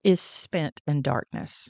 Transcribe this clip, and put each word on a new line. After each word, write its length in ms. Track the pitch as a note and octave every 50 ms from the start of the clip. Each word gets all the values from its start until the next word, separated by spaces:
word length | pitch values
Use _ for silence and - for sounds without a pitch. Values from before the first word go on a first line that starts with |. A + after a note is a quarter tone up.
| _
is 160 | G3+ F#3 F3
spent 600 | - - - - - - - F3 D#3 D3 _ - _
in 160 | - D3 C#3+
darkness. 680 | C3 C3+ C3 A#2 - _ - - - - - - - -